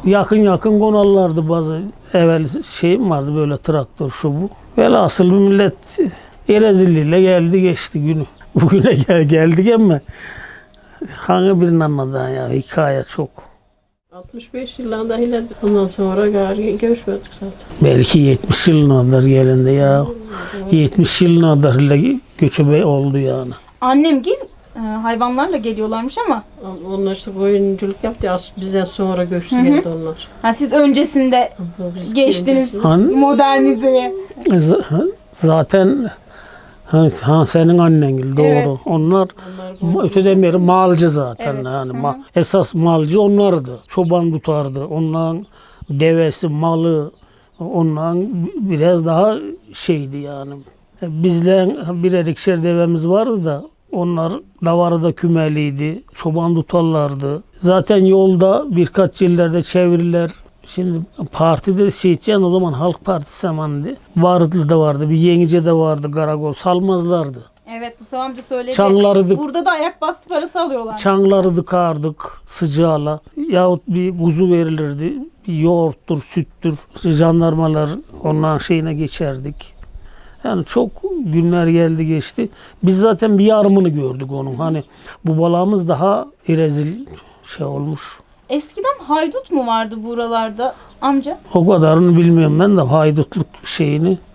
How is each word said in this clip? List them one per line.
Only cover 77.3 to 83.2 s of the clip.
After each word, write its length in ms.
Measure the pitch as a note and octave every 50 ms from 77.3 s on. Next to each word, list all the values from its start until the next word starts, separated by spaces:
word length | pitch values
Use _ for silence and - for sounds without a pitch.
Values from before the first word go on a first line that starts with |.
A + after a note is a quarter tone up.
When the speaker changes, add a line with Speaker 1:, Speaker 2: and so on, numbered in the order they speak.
| E3 E3+ E3 E3 D#3 D#3 D#3+ D#3+ D#3 D3+ D3+ D3 D#3+ A#3+ D#4 - - - -
Speaker 1:
onların 340 | D#3 D#3 D#3 D#3 D#3 D#3
şeyine 360 | D3 - - F3 D#3+ D#3+ D#3+ D#3
geçerdik. 840 | D3 D#3+ - - - E3+ C#3+ C3+ C3 C3 C#3+ D3 - - - - - - - - - - - - - - - - - -
Yani 220 | - A3 F3+ D#3+
çok 240 | - - A#3+ B3 G#3 - - - G4 F#4+ E4+ C4
günler 420 | F3 D3+ E3 E3 E3+ F3 F3 E3+
geldi 380 | E3 E3 E3+ E3+ D#3+ D#3+ D#3+ D#3+
geçti. 440 | D#3 D#3+ D3+ - - - - A#3 G#3 - - - - - _ -
Biz 160 | F3 F#3+ F#3
zaten 380 | G3+ A3+ A3 -